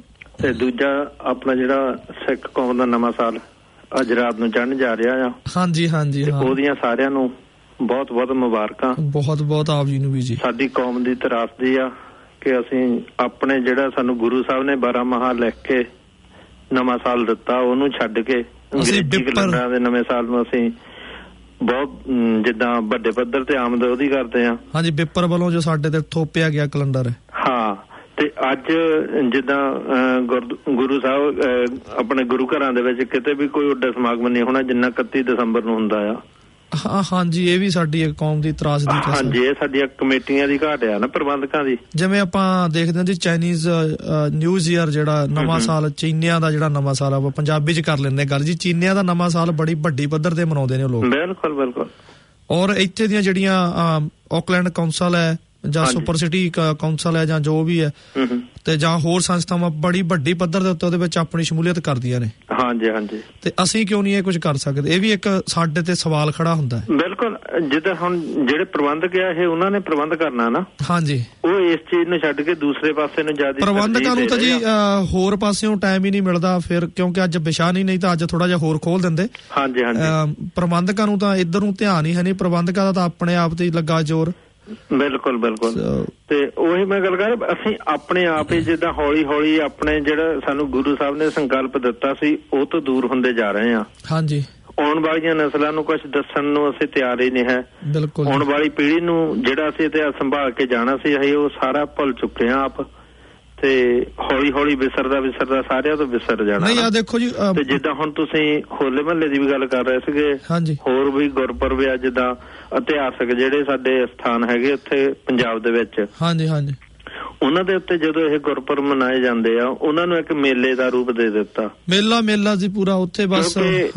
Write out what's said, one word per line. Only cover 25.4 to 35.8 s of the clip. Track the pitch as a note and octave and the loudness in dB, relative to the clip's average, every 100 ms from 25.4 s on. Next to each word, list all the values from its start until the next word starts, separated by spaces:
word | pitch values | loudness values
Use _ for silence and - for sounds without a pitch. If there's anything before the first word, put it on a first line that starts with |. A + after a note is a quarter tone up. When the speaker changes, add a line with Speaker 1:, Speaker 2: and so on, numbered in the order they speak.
| F3+ | 0
Speaker 2:
ਜੋ | E3+ | 0
ਸਾਡੇ | D#3+ D#3+ D#3 | 0 0 0
ਤੇ | D#3 D3+ | -2 -2
ਥੋਪਿਆ | E3+ D#3 E3+ D#3+ | -2 -2 0 0
ਗਿਆ | D3 D3 | 0 -2
ਕੈਲੰਡਰ | D3 C#3 C3 B2 | -2 -2 0 -2
ਹੈ। | A#2+ - - - | -4 -8 -4 -2
Speaker 1:
ਹਾਂ, | B2 A2 G2 - - - - | 0 0 -4 -10 -20 -10 -2
ਤੇ | D3 - C3 | -2 0 -2
ਅੱਜ | C3+ C3+ D#3+ E3 D#3 D#3 C#3+ C3 | -2 0 2 2 2 0 0 2
ਜਿੱਦਾਂ, | C3 B2+ C#3 C#3 | 2 0 0 0
ਅਹ, | C3+ C3 C3+ B2+ B2+ | -2 -2 0 2 2
ਗੁਰ-, | B2 B2+ A#2+ A#2 - B2+ | 0 -2 -4 -8 -2 0
ਗੁਰੂ | C3 C#3 | 0 0
ਸਾਹਿਬ, | C3 C#3 D3 C3 | 0 0 0 0
ਅਹ, | C3+ B2+ B2 B2+ - B2 | 0 0 0 -4 -8 -4
ਆਪਣੇ | A#2 C3+ | -2 0
ਗੁਰੂ | B2 B2+ B2+ | 0 0 0
ਘਰਾਂ | D3+ C#3 | 0 0
ਦੇ | B2 | 0
ਵਿੱਚ | B2 B2 B2+ | 0 0 -2
ਕਿਤੇ | C3+ B2+ | -2 -2
ਵੀ | C#3+ C#3+ | -2 -2
ਕੋਈ | D3 C#3+ | 0 0
ਵੱਡਾ | C3 B2+ | 0 -2
ਸਮਾਗਮ | A#2+ B2 A#2 A#2+ | 0 0 0 0
ਨਹੀਂ | B2 | 0
ਹੋਣਾ | A#2+ C3 | 0 0
ਜਿੰਨਾ | B2+ B2 B2 | 0 0 0
ਇਕੱਤੀ | A#2+ A#2 C3+ | -2 -2 -2
ਦਸੰਬਰ | C3 A#2+ A#2 A#2 | 0 0 0 0
ਨੂੰ | A2 | 0
ਹੁੰਦਾ | A2+ | 0